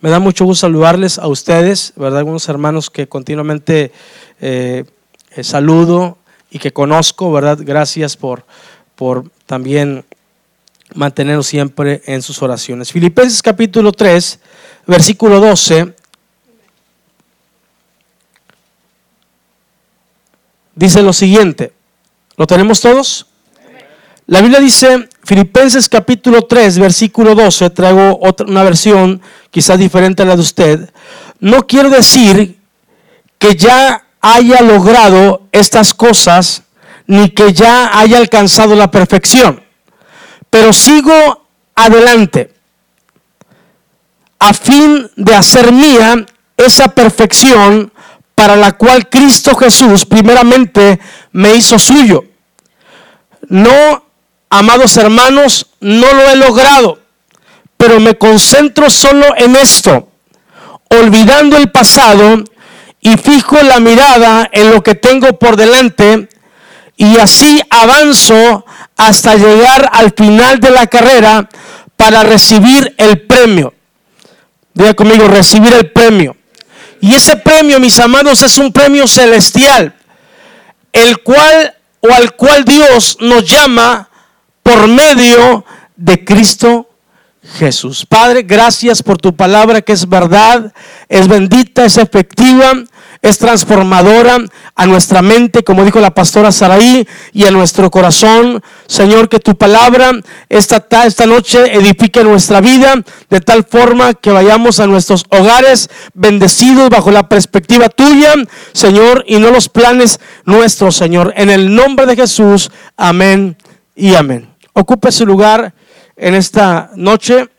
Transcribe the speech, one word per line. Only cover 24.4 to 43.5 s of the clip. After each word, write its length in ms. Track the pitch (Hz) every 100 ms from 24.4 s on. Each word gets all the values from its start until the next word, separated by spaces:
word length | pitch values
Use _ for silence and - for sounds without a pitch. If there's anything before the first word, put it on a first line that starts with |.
Biblia 180 | 220 277
dice, 480 | 277 233 262 254 226 _
Filipenses 640 | - 196 196 254 269 254 233
capítulo 540 | 226 - 247 - 233
tres, 360 | - 240 214 180
versículo 560 | 190 175 220 - 220
doce, 360 | 214 214 165 180
traigo 480 | 175 185 190 196 185
otra, 260 | 185 185 -
una 160 | 190
versión 600 | 190 165 214 202 185 190 _ _ _
quizás 280 | - - 185
diferente 440 | 180 185 190 190
a 40 | 190
la 100 | 180
de 60 |
usted. 480 | 170 - 170 151 - _ - - - _
"No 260 | 190 254 -
quiero 220 | 262 277
decir 720 | 269 226 269 226 196 202 - _ _ _ _ _ _ _ _
que 180 | 208 185
ya 480 | 202 254 269 240 _ _
haya 400 | 208 233 240 254
logrado 880 | 240 208 185 240 214 185 196 185 _
estas 440 | 202 202 233 214
cosas, 720 | - 233 220 - 170 185 - _ _ _ - _
ni 240 | 196 208
que 240 | - 208
ya 440 | 165 226 240 247 208
haya 200 | 220 240
alcanzado 560 | 233 220 202 - 220
la 160 | 208 202
perfección, 720 | - 180 196 - 254 233 131 _ _ _ _ _ _ - _ _
pero 240 | 226 226
sigo 720 | 202 - 302 277 320 302 - _ _ _
adelante, 800 | - 226 226 240 233 202 147 117 _ _ _ _ _ _ _ _ _ _